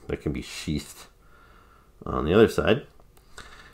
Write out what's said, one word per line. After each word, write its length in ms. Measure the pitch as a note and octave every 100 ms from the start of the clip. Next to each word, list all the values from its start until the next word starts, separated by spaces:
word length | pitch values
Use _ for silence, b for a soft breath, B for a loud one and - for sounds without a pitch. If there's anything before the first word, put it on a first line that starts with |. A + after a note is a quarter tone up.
| -
that 160 | -
can 100 | -
be 100 | C2+
sheathed 640 | - - - D2+ - - - _ b b b b b b b -
on 200 | - B1+
the 100 | C#2+
other 140 | G2 G#2+
side. 380 | - E2 C3 - - - - B B B B B